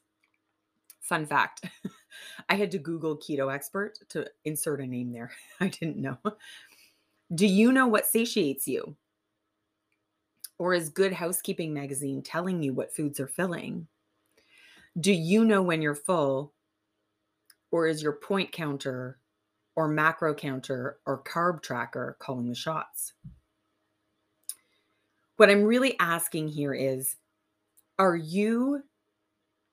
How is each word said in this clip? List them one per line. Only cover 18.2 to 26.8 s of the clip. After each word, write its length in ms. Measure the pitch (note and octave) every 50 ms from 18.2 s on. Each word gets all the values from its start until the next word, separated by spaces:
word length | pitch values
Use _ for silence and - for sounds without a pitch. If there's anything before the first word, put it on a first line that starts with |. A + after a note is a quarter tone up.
| - - G3 G3 F#3 -
counter 680 | - - E3 D3 C#3+ C#3 - C#3 B2+ B2+ B2+ B2+ B2 - _ _ _ _ _ _ _ _ _ _ _
or 120 | - D#3+ D3+
macro 460 | D3+ D3+ D3+ D#3+ D#3+ - E3+ D#3 D3
counter 640 | D3 - C#3+ C3 C3 B2 - C#3 B2+ B2 C#3 C#3+ - _
or 160 | - C#3 B2+
carb 400 | - - - E3+ E3+ F3 F3 D3+
tracker 560 | - - B2+ A#2+ A#2+ A#2 - B2+ B2 B2+ B2+ -
calling 300 | - - C3 B2+ A#2+ A#2+
the 60 | B2
shots? 580 | A#2+ - E3 D#3+ D#3 - - _ - - - - _ _ - - _ _ _ _ _ _ _ _ _ _ _ _ _ _ _ _ _ _ _ _ _ _ - - - _ _ _ _ _ _ _ _ _ _ _ _ _ _ _
What 160 | - G#3+ G3
I'm 140 | G3+ G#3 G#3
really 300 | G#3+ A#3 B3 B3+ C4+ - -
asking 480 | F3+ E3+ E3+ E3 - - - D#3+ D#3 D#3
here 260 | D3+ D3+ D3 C#3+ C3+
is, 420 | B2+